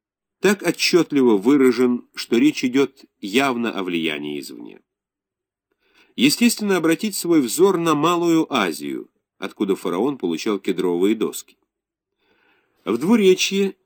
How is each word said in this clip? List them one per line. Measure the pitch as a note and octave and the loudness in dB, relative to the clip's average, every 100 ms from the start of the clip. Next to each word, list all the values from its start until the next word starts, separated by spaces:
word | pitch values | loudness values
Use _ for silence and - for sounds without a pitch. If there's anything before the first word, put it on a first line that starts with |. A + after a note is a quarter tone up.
| _ _ _ _ | _ _ _ _
так | F#3+ G3+ | -2 0
отчётливо | E3+ - - F3 D#3+ C#3+ B2 G2+ | -2 -2 2 2 2 2 4 4
выражен, | A2 D3 C3 A#2 B2 A#2+ - | 4 4 4 2 0 0 -6
что | - - A#2 | -16 -2 2
речь | D3 - | 2 0
идёт | B2+ C3 C3+ - - _ | -2 0 -2 -4 -20 _
явно | G2 A#2 C#3 A#2+ A2+ | -4 -2 0 -2 -4
о | - | -4
влиянии | F2+ E2+ D#2+ D2+ D2 C#2+ | -4 -4 -4 -6 -8 -10
извне. | - A#1+ A#1 G1+ _ _ _ _ _ _ _ _ _ _ _ _ _ - | -12 -16 -20 -20 _ _ _ _ _ _ _ _ _ _ _ _ _ 0
Естественно, | C#3+ C#3+ A#3 - G#3 F3+ | 0 4 0 2 -2 0
обратить | D#3+ E3 A3 | 0 0 -4
свой | - E3+ E3 | -6 0 2
взор | A#2+ B2 G3 F3 | 2 2 2 4
на | E3 | 0
Малую | D3 D#3+ E3+ E3+ E3 D#3 | 0 0 0 2 0 0
Азию, | C3+ F#2 D2+ D2 B1 - _ _ _ | -2 -2 -4 -10 -10 -14 _ _ _
откуда | F#2+ - G2+ F#2 | -14 -4 -2 -2
фараон | F#2+ F2 C3+ C3 | -2 -2 -2 -4
получал | F2+ D#2+ A2 G2+ | -4 -4 -4 -4
кедровые | - F2+ F#2 F2 G2 | -4 -2 -2 0 0
доски. | A2 F2+ - - _ _ _ _ _ _ _ _ _ _ _ _ _ | 0 -4 -8 -18 _ _ _ _ _ _ _ _ _ _ _ _ _
В | F2 A2+ | -6 -4
двуречье | E3 A#3 F#3+ F#3 - G3 G3 - | 2 4 4 4 0 -2 -4 -6